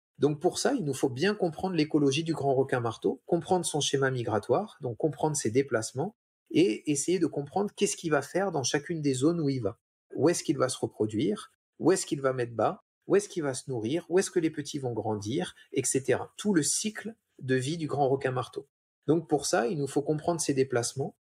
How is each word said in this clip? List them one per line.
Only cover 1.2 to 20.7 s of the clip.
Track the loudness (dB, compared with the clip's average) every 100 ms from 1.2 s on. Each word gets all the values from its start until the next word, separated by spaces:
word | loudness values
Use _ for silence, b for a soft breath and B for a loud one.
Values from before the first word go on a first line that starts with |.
| 0 2
comprendre | -2 -2 -2 0
l'écologie | 2 4 4 2
du | -2
grand | -2 2 2
requin | 2 0
marteau, | -2 -2 -2 -2 0
comprendre | -2 2 0
son | 0 -2
schéma | 0 2 2
migratoire, | 0 0 -2 2 0 0 -8
donc | -8 -2
comprendre | -2 0 -2 0
ses | 0
déplacements, | 0 2 0 -2 -4 -6 -6 _ _ -2
et | 2 4 2 -2
essayer | -2 0 2
de | 0
comprendre | -2 -4 -2 -2 0
qu'est-ce | -2 0
qu'il | 0
va | 0
faire | 0 0 0
dans | 0
chacune | 0 -2 -2 -2
des | 0
zones | 2 2 2
où | 0
il | 0
va. | -4 -6 _ _ _ 0
Où | 2
est-ce | 2
qu'il | -2 0
va | 0
se | -2
reproduire ? | -6 -2 -2 0 0 -2 -6 _ _ -2
Où | 2
est-ce | 2
qu'il | 0 -2
va | -2
mettre | -2 -4
bas ? | 0 0 -2 _ _ 0
Où |
est-ce | 0 0
qu'il | -4
va | -4
se | -4 -6
nourrir ? | -4 -2 -4 0
Où | 0
est-ce | 2
que | 0
les | 0
petits | -2 -8 -6
vont | -6
grandir ? | -4 -4 -4 -2 -4 -4 -10 b
Et | -4
cetera. | 0 0 0 0 -2 -4
Tout | 2
le | 2
cycle | 2 0 -4 -6 -12 -14 _ -10
de | -2
vie | 0 0 -4
du | -4
grand | 0 2
requin | 2 0
marteau. | -4 -6 -10 -14 _ _ _ 0
Donc | 0 2
pour | 0 2
ça, | 0 2
il | 0
nous | -2
faut | 0
comprendre | 0 0 0 0
ses | 0
déplacements. | 2 2